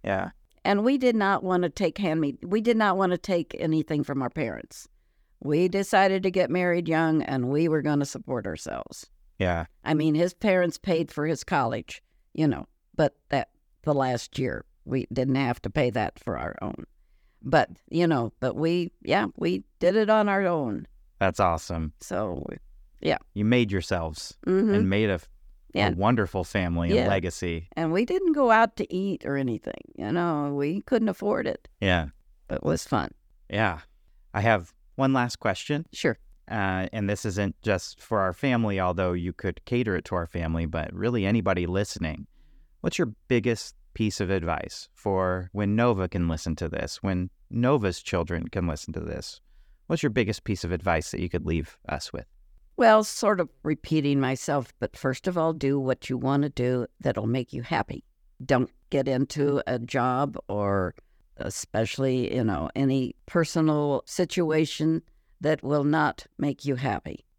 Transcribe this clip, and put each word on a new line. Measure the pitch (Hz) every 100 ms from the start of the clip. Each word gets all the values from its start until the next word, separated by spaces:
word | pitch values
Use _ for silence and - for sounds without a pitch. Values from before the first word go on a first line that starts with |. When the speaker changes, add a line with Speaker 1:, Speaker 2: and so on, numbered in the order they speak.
Speaker 1:
Yeah. | 92 95 92 - _ _
Speaker 2:
And | - 202
we | 226 277
did | 247 226
not | 196 196
wanna | 185 180 180
take | - 180 -
hand | 196 160
me-, | 147 -
we | 180 208
did | 226 226
not | 214 190
wanna | 190 180
take | - 175 - -
anything | 156 156 147 151
from | - 139
our | 127
parents. | - 117 65 - - - _ _ _ _ _
We | - 151 180
decided | 196 196 202 190 190
to | 190
get | 185 143
married | 180 180 175 165
young, | 160 160 156
and | - 135 123
we | 147 165
were | 156
gonna | 143 147 139
support | - - 127 98
ourselves. | 78 - 62 - - - - - _
Speaker 1:
Yeah. | 92 82 82 _
Speaker 2:
I | - 156
mean, | 156
his | 151 175 -
parents | 214 185 175 -
paid | 196 165 160
for | - 151
his | 156
college, | - 160 117 113 - - _ _ _
you | - 156
know, | 107 - _ _ -
but | 147 _ _
that, | 139 - _ _ _
the | - 143
last | 131 120 - -
year, | 127 65 - _ -
we | 127 -
didn't | 131 131 131
have | 131 120
to | 107
pay | 156 127
that | 113 104 -
for | - 71
our | 73 -
own. | - - - _ _ _ _ _
But, | 139 147 - - _
you | 165 175
know, | 143 113 _
but | 131 -
we, | 160 180 175 _
yeah, | - 180 220 -
we | 165 190 - _
did | 170 208
it | 214
on | 220 208
our | 196 190
own. | 170 127 90 - - - _
Speaker 1:
That's | 98 87
awesome. | 95 82 - 82 78 -
Speaker 2:
So, | - 95 104 73 - - - - - -
yeah. | - - -
Speaker 1:
You | 101 104
made | 123 110
yourselves | 95 - 90 80 78 - - -
Speaker 2:
Mm-hmm. | 185 214 101
Speaker 1:
and | 95
made | 101 110
a |
f-, | 92 - - - - -
Speaker 2:
Yeah. | - 101
Speaker 1:
a | 85
wonderful | 104 120 95 98
family | 87 104 90 85 85
and | 214
Speaker 2:
Yeah. | 247
Speaker 1:
legacy. | 98 90 - 90 82 85 -
Speaker 2:
And | 160
we | 175 240
didn't | 370 370
go | 294 254
out | 220 226 -
to | -
eat | 180 196 185 -
or | 139
anything, | 131 110 - - - -
you | 107
know, | 170 175 151 143
we | 143 143 190
couldn't | - 226 220
afford | 185 208 - -
it. | - - _
Speaker 1:
Yeah. | 98 90 73 - _ _ -
Speaker 2:
But | -
it |
was | - - -
fun. | - - - _ _ _
Speaker 1:
Yeah. | 101 107 78 - _ _ _ _ 101
I |
have | 110 107 82 _ _ -
one | 135
last | 135 120 -
question. | 110 95 - 147 165
Speaker 2:
Sure. | - 143 113 - - -
Speaker 1:
Uh, | 110 98 92 92
and | 113 101
this | 104 107
isn't | 95 101 -
just | - 95 - -
for | - 107
our | 95
family, | 87 139 120 110 95
although | 92 87 92
you | 90 87
could | - 101 - -
cater | 123 113 90
it | -
to | 92
our | 82
family, | 87 80 82 80
but | 82 76
really | 90 110 120 95
anybody | 113 98 90 87
listening, | 92 104 - 80 90 - _ - - - _
what's | 175 -
your | 143 - _
biggest | 123 120 113 - - -
piece | - 107 -
of | 95
advice | 95 82 78 - - -
for | _ 104 95 92 92 90
when | 101 101 107
Nova | 123 101 92
can | 98 85
listen | 80 - 76
to | 82
this, | - - -
when | 98 92 92 _ _
Nova's | 113 123 143 101 87
children | - 92 82 85 82
can | 101 87
listen | 76 -
to | 80
this? | 78 73 - - _ - - - -
What's | 160
your | 139
biggest | 107 107 107 -
piece | 98
of | 90
advice | 87 95 82 -
that | -
you | 87
could | 87 85
leave | 82 76 - -
us | - -
with? | - - - - - - -
Speaker 2:
Well, | 233 220
sort | 208 - 208 196
of | 165 _
repeating | 156 156 - 156 143 139
myself, | 131 131 - 143 123 _
but | 110 -
first | 135 127 185
of | 180
all, | 160
do | 160 139 139
what | 131 131 -
you | 131
wanna | 131 139 143
do | 135 123 127 117 _
that'll | - - 113
make | 117 123
you | 135
happy. | 117 - 202 - _ _ _ _ 131
Don't | 131 127 _ _
get | 143 135
into | 127 135 151 143 139 -
a | 120
job | 117 139 123 127 139 - -
or | 104 101 98 90 - _ _ _ -
especially, | - - - 107 113 - 135 127 120 127
you |
know, | 110 82 80 -
any | 135 135 127 - -
personal | 175 160 165 156 151 147 139 -
situation | - 175 - 165 156 151 - 156 160 - _ _ _
that | 147 156
will | 131 147
not | 143 156 151 - - -
make | 143 131 139
you | 127
happy. | 135 98 - - _